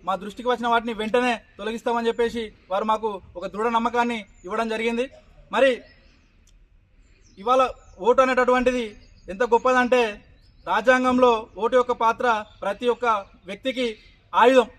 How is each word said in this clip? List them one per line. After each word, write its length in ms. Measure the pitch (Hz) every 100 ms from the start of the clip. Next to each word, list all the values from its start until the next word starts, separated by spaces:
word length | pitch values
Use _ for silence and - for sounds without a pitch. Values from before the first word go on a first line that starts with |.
| 180
మా 80 | 190
దృష్టికి 260 | 202 - 240
వచ్చిన 180 | 240 233
వాటిని 200 | 233 226 214
వెంటనే 320 | 220 247 247 226 _ -
తొలగిస్తామని 500 | 208 226 - 233 233
చెప్పేసి 340 | 233 233 233 214 - _
వారు 140 | 190 214
మాకు 160 | 220 220 196 - 175
ఒక 80 | 185
దృఢ 160 | 190 240
నమ్మకాన్ని 420 | 233 233 233 240 233 202 - 180
ఇవ్వడం 200 | 220 226
జరిగింది. 320 | 220 226 233 262 - _ - -
మరి 160 | 202 269 240 - _ _ _ _ _ _ _ _ _ _ _ _ _ _ -
ఇవాళ 200 | 208 262 254 - - - 190
ఓటు 140 | 254
అనేటటువంటిది 580 | 262 262 247 254 247 247 220 208 - - -
ఎంత 100 | 190 240
గొప్పదంటే, 500 | 233 254 254 247 247 226 208 - - _ _ -
రాజ్యాంగంలో 600 | 196 208 254 254 254 247 226 226 180
ఓటు 120 | 226 254
యొక్క 140 | 247 240
పాత్ర 220 | 233 - 247 220 214 -
ప్రతి 240 | 185 202 240
ఒక్క 120 | 233 240 214 196 - 170
వ్యక్తికి 360 | 202 262 247 247 214 - _ _
ఆయుధం. 340 | - 233 262 240